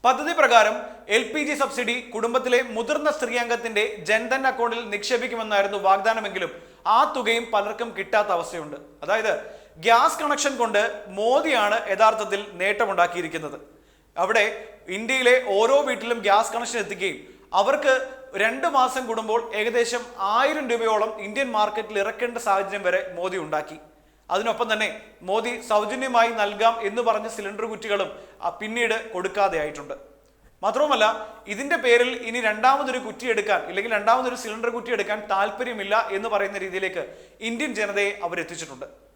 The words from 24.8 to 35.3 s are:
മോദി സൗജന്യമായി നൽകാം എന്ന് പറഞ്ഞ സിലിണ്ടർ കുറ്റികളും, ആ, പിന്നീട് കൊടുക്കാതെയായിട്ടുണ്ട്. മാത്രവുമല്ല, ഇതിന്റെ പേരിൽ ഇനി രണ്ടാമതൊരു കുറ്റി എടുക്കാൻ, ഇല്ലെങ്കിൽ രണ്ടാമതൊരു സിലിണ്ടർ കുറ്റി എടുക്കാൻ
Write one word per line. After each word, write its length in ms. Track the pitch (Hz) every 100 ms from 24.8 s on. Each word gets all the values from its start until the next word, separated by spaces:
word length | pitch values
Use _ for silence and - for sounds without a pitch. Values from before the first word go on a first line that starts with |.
| 214 - - -
മോദി 380 | 180 208 233 240 -
സൗജന്യമായി 600 | 208 214 254 262 240 233
നൽകാം 580 | 226 202 202 226 233 208
എന്ന് 160 | 214
പറഞ്ഞ 260 | 226 214 220
സിലിണ്ടർ 380 | 214 196 208 226
കുറ്റികളും, 520 | 214 - 202 190 - - -
ആ, 60 | 170
പിന്നീട് 640 | - 214 233 233 220 220
കൊടുക്കാതെയായിട്ടുണ്ട്. 840 | 185 190 196 196 165 151 147 139 - - _ _ _ _ _
മാത്രവുമല്ല, 680 | 196 226 302 247 214 220 214 - -
ഇതിന്റെ 300 | 208 277 330
പേരിൽ 320 | 247 240 247
ഇനി 320 | 247 226 240
രണ്ടാമതൊരു 580 | 226 214 254 277 262 254
കുറ്റി 280 | 254 - 247
എടുക്കാൻ, 380 | 214 208 185 165
ഇല്ലെങ്കിൽ 260 | 180 226
രണ്ടാമതൊരു 400 | 214 208 247 254
സിലിണ്ടർ 360 | - 220 220 240
കുറ്റി 200 | 240 240
എടുക്കാൻ 360 | 226 202 214 208